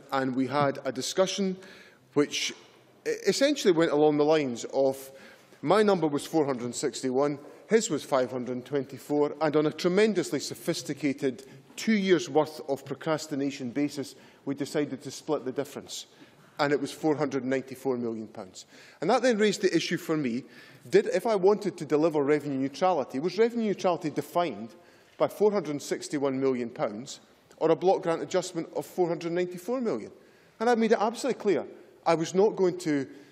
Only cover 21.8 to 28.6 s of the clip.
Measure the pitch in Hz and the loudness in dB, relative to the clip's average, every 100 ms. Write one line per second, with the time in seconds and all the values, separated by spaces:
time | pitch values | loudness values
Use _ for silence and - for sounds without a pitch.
21.8 | 147 151 165 151 139 151 143 135 135 - | 0 2 4 2 2 2 0 -2 -2 0
22.8 | 185 160 123 131 180 202 233 233 214 - | 2 2 0 -2 -2 2 2 2 -2 0
23.8 | 185 160 151 143 - 175 170 101 113 - | 0 0 -2 -4 -2 0 -2 -4 -12 -16
24.8 | - _ _ - 147 - 208 202 147 143 | -20 _ _ -2 -2 2 2 2 -2 -6
25.8 | - 185 - 147 139 131 135 123 117 - | -6 -8 -4 -2 -2 0 0 0 -4 -4
26.8 | 127 104 135 - _ _ _ - 165 156 | -4 -6 -12 -16 _ _ _ 0 2 4
27.8 | 180 165 170 160 147 185 170 165 | 4 2 0 -2 -2 -4 -2 -6